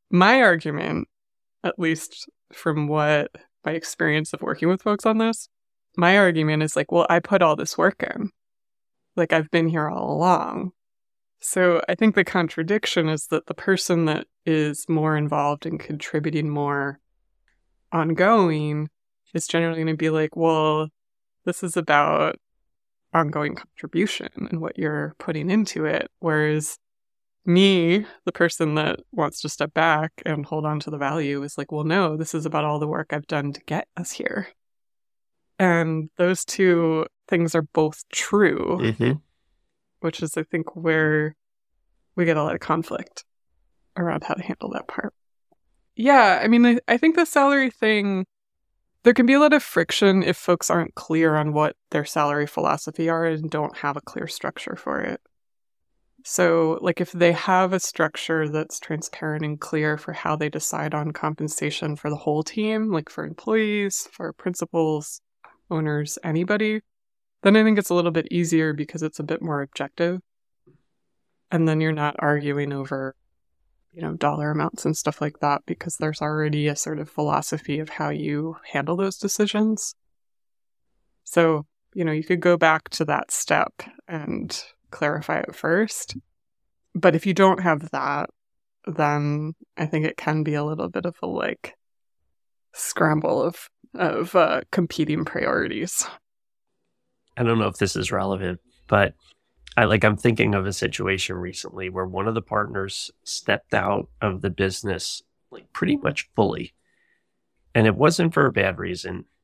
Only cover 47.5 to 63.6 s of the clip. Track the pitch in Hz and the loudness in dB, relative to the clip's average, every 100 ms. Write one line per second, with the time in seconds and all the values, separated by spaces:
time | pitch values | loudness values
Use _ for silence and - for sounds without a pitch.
47.5 | 277 262 - 220 214 202 190 185 _ _ | 4 0 0 0 2 0 -2 -4 _ _
48.5 | _ _ _ _ _ 233 240 240 277 302 | _ _ _ _ _ 6 6 6 6 6
49.5 | 294 - - 165 - 202 190 175 175 - | 6 2 -2 -2 4 4 6 2 0 2
50.5 | 175 - 170 165 - - 160 160 156 151 | 0 2 0 0 -8 -2 2 4 4 2
51.5 | 151 151 - _ 151 147 - 147 147 147 | 2 0 -2 _ -4 -2 0 0 0 -2
52.5 | - 151 147 - - 165 165 165 160 156 | -2 0 0 -4 -4 -2 0 0 -2 -4
53.5 | 151 147 - 147 143 - - - - - | -4 -6 -6 -6 -6 -10 -10 -10 -8 -8
54.5 | - - - - 71 - - - _ _ | -8 -10 -10 -6 -6 -6 -8 -12 _ _
55.5 | _ _ _ _ _ _ _ - - 180 | _ _ _ _ _ _ _ -8 0 2
56.5 | 165 160 165 185 165 175 175 170 170 - | 4 2 0 -2 -2 -4 2 2 2 2
57.5 | 185 185 190 - - 156 - - 160 151 | 2 2 0 -4 -2 -4 -4 -4 -2 0
58.5 | 151 156 - - 156 - - 156 151 151 | -4 -6 -10 -8 -6 -6 -8 -6 -4 -4
59.5 | 151 - 156 151 151 - - 170 156 151 | -6 -4 -2 0 -2 -6 -6 -4 -2 -4
60.5 | 151 - - 151 151 151 151 156 156 156 | -4 -6 -6 -4 -4 -6 -4 -6 -4 -6
61.5 | - 147 - 156 151 151 147 - 151 156 | -4 -6 -4 -6 -6 -6 -4 -2 -2 -2
62.5 | - 214 220 220 170 143 - 151 160 - | -4 -2 -2 -2 -4 -6 -10 -10 -10 -2
63.5 | 220 | 0